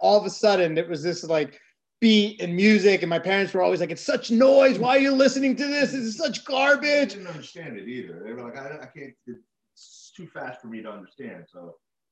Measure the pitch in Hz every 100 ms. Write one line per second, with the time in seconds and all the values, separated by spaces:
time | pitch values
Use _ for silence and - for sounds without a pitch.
0 | 190 208 190 - 214 190 170 156 170 160
1 | 170 165 160 160 147 - _ _ _ _
2 | 226 214 208 - 175 175 214 208 202 180
3 | 170 165 180 196 190 185 180 180 165 165
4 | - 262 - 226 269 277 269 202 247 277
5 | 277 269 269 269 269 240 285 285 269 269
6 | 226 214 302 - - 262 277 285 294 294
7 | 240 196 180 156 - 170 151 104 104 123
8 | - 85 107 120 117 135 139 151 160 147
9 | 131 _ 123 113 _ _ _ _ - -
10 | - - 165 - 127 123 113 110 110 101
11 | 92 - 120 90 80 90 85 - _ _
12 | _